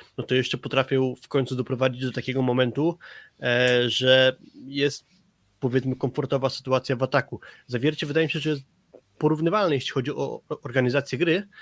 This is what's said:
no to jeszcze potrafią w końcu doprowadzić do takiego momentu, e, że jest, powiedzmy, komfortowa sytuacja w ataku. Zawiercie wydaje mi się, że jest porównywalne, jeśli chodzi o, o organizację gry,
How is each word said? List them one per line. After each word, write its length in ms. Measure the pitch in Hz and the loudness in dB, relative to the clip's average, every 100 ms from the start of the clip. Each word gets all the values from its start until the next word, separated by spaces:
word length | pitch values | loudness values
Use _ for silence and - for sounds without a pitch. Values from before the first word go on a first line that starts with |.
| - - | -18 -10
no 60 | |
to 100 | - | -2
jeszcze 240 | 127 123 127 | 0 0 -4
potrafią 560 | 131 131 131 135 131 120 | -4 -2 0 0 0 -4
w 60 | - | -4
końcu 280 | 139 127 127 | -2 0 -2
doprowadzić 460 | 123 123 131 123 | -4 0 -2 -2
do 100 | 131 | -6
takiego 300 | 120 127 131 | -6 -4 -2
momentu, 560 | 127 123 127 120 160 165 - - - - | 0 2 2 0 -2 -2 -10 -20 -20 -8
e, 480 | 127 123 127 123 123 | -2 2 4 4 2
że 460 | 107 127 131 131 131 - | 2 6 6 6 2 -8
jest, 520 | - 127 139 143 - - _ _ _ _ _ | -20 -10 -2 -2 -2 -14 _ _ _ _ _
powiedzmy, 360 | 131 127 127 123 | 0 0 0 -2
komfortowa 540 | 135 - 135 139 131 | -4 -2 -2 0 -2
sytuacja 460 | - 131 131 - 123 | -4 -2 0 0 -2
w 60 | |
ataku. 380 | 131 139 - 117 - - - | 0 0 -2 -8 -16 -20 -8
Zawiercie 400 | 120 143 156 151 | -2 -2 -2 -2
wydaje 200 | 147 156 | 0 0
mi 40 | |
się, 80 | 160 | -2
że 120 | 151 | -2
jest 120 | 147 135 _ _ - _ - | -4 -6 _ _ -20 _ -2
porównywalne, 560 | 151 151 165 208 185 | 0 2 0 2 2
jeśli 160 | 139 - | 0 -2
chodzi 200 | 139 127 | -4 -4
o, 320 | 143 139 117 - | -4 -6 -6 -10
o 120 | - | -12
organizację 580 | 131 127 127 139 135 127 | -4 0 2 0 -2 -2
gry, 300 | 170 175 202 - | 0 0 -2 -14